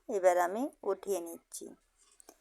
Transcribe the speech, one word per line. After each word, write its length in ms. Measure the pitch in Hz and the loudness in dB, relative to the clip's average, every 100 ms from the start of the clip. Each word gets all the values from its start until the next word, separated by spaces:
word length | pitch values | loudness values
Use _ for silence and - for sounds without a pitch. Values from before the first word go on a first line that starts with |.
| - | -6
এবার 300 | 202 180 175 | 2 4 6
আমি 320 | 175 214 285 - | 2 -2 -6 -6
উঠিয়ে 380 | 202 190 202 180 | -4 -4 -4 -6
নিচ্ছি। 540 | 170 165 _ - - - _ _ _ _ - - | -6 -14 _ -16 -16 -20 _ _ _ _ -20 -20